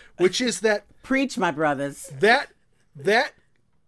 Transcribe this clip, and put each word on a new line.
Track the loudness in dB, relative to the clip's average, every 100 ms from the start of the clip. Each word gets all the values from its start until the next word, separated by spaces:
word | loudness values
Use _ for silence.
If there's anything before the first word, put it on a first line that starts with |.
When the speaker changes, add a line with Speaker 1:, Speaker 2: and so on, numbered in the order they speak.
| -20 0
Speaker 1:
which | 0 2
is | -2 0
that | 0 0 -4 -20
Speaker 2:
Preach, | -2 0 0 -2
my | -2
brothers. | 0 -2 -2 -4 -8 -14 0
Speaker 1:
that, | 2 2 0 _ _ _ _ -6
that | 0 2 0 -6 _ _ _ _